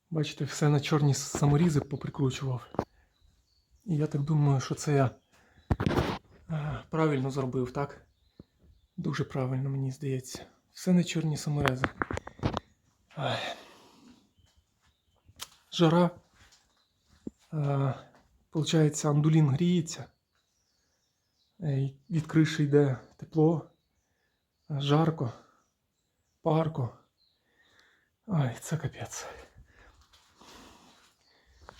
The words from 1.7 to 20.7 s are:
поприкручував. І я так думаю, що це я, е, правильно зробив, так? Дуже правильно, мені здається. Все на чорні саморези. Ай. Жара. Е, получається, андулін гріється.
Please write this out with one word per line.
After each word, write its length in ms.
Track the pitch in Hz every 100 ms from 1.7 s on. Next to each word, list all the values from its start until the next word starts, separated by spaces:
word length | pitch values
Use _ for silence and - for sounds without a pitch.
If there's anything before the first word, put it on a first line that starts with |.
| 147
поприкручував. 880 | - 143 - - 135 - 135 120 - - - _ _ _ _ _ _ _ _ _ 220
І 100 | 151
я 100 | 151
так 140 | 147
думаю, 380 | 143 156 143 135
що 160 | - 151
це 180 | -
я, 160 | 143 123 - _ _ _ _ - - - - - - - - -
е, 340 | 156 147 127 -
правильно 420 | 160 156 139 135
зробив, 400 | 135 131 131 123
так? 340 | 139 143 - _ _ _ - - _ _ _ _ -
Дуже 260 | 160 143
правильно, 460 | 139 143 127 131 139
мені 220 | 135 135
здається. 540 | 131 143 131 123 - - _ _
Все 200 | - 185
на 100 | 180
чорні 340 | 170 165 156 147
саморези. 480 | 156 147 139 127 135 - - - - - - - - _ _ _ _ 151
Ай. 220 | 127 - - - - - - _ - - _ _ _ _ _ _ _ _ _ _ _ - - _ _
Жара. 380 | - 165 170 175 - _ _ - _ _ _ _ _ _ _ - - _
Е, 400 | 156 143 139 135 - - _ _ _ _
получається, 600 | 165 147 165 151 147 151
андулін 400 | 147 151 160 147
гріється. 560 | 131 175 180 160 - 120 _ _ _ _ _ _